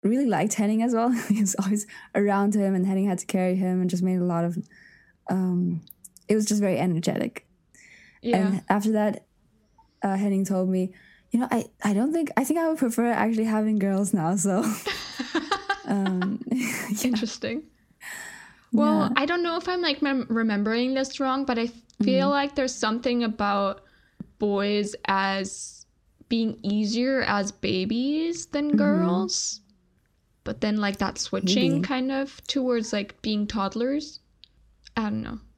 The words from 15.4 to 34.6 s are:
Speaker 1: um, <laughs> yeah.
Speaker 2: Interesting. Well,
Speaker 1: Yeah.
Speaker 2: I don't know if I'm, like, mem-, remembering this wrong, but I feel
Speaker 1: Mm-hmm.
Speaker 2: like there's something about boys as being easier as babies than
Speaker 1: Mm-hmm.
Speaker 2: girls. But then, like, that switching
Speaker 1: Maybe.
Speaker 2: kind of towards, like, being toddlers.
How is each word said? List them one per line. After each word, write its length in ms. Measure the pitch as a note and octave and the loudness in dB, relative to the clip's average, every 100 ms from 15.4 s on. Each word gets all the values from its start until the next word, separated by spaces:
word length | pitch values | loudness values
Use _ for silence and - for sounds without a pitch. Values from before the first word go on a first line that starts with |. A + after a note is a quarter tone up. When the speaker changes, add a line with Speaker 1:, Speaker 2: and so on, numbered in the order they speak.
| D4+ G4 - G4 G4+ | -2 -6 -4 -6 -2
Speaker 1:
um, 540 | G3+ F#3+ F#3 F#3 G#3 - | 0 0 0 0 -2 -2
<laughs> 40 | |
yeah. 380 | B3+ A#3+ - - G#3 | -2 -2 -6 -6 -2
Speaker 2:
Interesting. 600 | B3 A3 A3+ - A3 A#3+ - _ _ _ - - - - - - _ | 0 0 -2 -6 -6 -8 -10 _ _ _ -16 -14 -16 -18 -20 -20 _
Well, 280 | A3+ D4+ D#4 | 2 4 4
Speaker 1:
Yeah. 220 | D4+ - | 4 0
Speaker 2:
I 40 | D4 | 0
don't 160 | F4 | 0
know 140 | E4+ E4 | 0 -2
if 120 | F4+ | -4
I'm, 140 | F4+ | -2
like, 180 | E4+ D4 | -2 0
mem-, 240 | D4 C4+ A#3 | 0 0 -2
remembering 640 | A3+ A3+ G#3 G#3 A3+ B3 | -2 0 0 0 0 0
this 260 | C4 C4+ - | -2 -4 -2
wrong, 240 | C4+ C4 | -2 -2
but 140 | C4+ A#3+ | -2 -2
I 80 | A#3 A#3 _ _ | -2 -6 _ _
feel 260 | G#3 C4 C#4 | 2 2 2
Speaker 1:
Mm-hmm. 20 | |
Speaker 2:
like 240 | C#4+ C#4+ | 2 0
there's 200 | C#4+ C4 | -2 -4
something 480 | B3+ A3 A3+ B3+ A#3+ | -2 -2 0 0 0
about 600 | A#3 A3+ G3+ G3+ G3 G3 - _ _ _ - _ | 0 0 0 0 0 -4 -14 _ _ _ -18 _
boys 580 | G#3 G3 G3+ G#3 G#3 - - | 0 2 2 0 -2 -4 -2
as 800 | G3 G3 G3 F#3+ - - - - _ _ _ - | 0 2 -2 -4 -10 -16 -16 -20 _ _ _ -4
being 300 | A#3 A3+ - | 0 0 -2
easier 600 | G3 G#3 G#3+ A3+ B3+ C4+ | -2 0 0 0 0 0
as 300 | - G3+ G3+ | 0 0 -2
babies 960 | - F#3+ F#3+ F#3+ A3 C4 D4+ E4 E4+ - | -4 -2 -2 0 0 0 0 -2 -4 -6
than 220 | C#4+ D4 | -4 2
Speaker 1:
Mm-hmm. 100 | G#3+ | 4
Speaker 2:
girls. 840 | D4 F#3+ F3+ F3+ G3+ - - - _ _ _ _ _ _ _ _ | 4 4 4 2 0 -2 -4 -8 _ _ _ _ _ _ _ _
But 160 | - A3 | -10 -4
then, 180 | G#3+ G#3+ | -2 0
like, 180 | G3+ G3+ | -2 -2
that 200 | G3 - | -4 -4
switching 540 | - F#3+ F#3+ G3+ F3+ | -4 -2 2 2 4
Speaker 1:
Maybe. 100 | D#3+ F3+ | 2 0
Speaker 2:
kind 240 | C4 C4 | -2 -2
of 300 | C4+ C4+ - - | -2 -4 -8 -6
towards, 440 | C#4+ B3+ A#3+ A3 | -2 0 0 0
like, 280 | G#3 G3+ - | -4 -6 -8
being 240 | - G#3+ G#3 | -4 -2 -2
toddlers. 760 | A3 G3 A3 A#3+ C#4+ D4+ - _ _ - _ | -2 -2 -2 -2 -2 -4 -14 _ _ -20 _